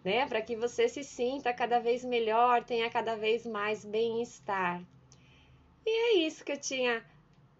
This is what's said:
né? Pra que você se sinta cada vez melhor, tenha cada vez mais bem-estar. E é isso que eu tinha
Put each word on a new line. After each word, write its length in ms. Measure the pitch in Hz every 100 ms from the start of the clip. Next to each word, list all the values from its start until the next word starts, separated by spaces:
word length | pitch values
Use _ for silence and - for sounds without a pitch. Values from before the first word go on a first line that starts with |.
né? 240 | 180 220 262
Pra 140 | 226
que 140 | 220 226
você 320 | 240 - 233
se 160 | 262
sinta 480 | 277 - 247 277 247
cada 280 | 254 240 240
vez 260 | 233 247 247
melhor, 580 | 240 220 220 247 240
tenha 260 | - 240 226
cada 260 | 226 214 226
vez 300 | 220 226 233
mais 380 | 214 208 214
bem-estar. 1000 | 208 214 233 226 233 - - 196 180 180 180 - - - - - - - _ _ -
E 40 |
é 300 | 453 466 403
isso 260 | 320 311 -
que 80 |
eu 80 | 277
tinha 420 | - 262 247 233 - - _ _ _ _